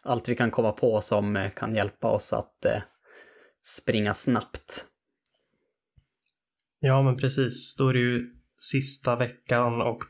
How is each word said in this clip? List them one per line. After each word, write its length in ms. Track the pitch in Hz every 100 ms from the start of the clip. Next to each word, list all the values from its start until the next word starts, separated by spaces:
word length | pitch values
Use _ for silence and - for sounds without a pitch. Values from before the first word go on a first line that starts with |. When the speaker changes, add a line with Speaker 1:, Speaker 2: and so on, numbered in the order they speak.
Speaker 1:
allt 280 | - 120 -
vi 60 | 120
kan 160 | 120
komma 200 | - 110
på 300 | - 104 107
som, 340 | - 104 101 101
eh, 160 | 101
kan 240 | - 113 110
hjälpa 360 | 101 - 113
oss 220 | 104 -
att, 320 | - - _ -
eh, 160 | 107 - _ _ - - _ _ _
springa 500 | - - - 113 104
snabbt. 720 | 107 - 117 - - - - - _ _ _ _ _ _ _ _ _ _ _ _ _ _ _ _ _ _ _
Speaker 2:
Ja, 220 | 135 135
men 140 | 135 123
precis. 580 | 135 135 127 120 - -
Då 120 | 135
är 40 |
det 60 | 123
ju 360 | 123 123 - - _ _
sista 580 | - 139 135 - - 120
veckan 680 | 120 - - 120 120 117
och 220 | 117 117 -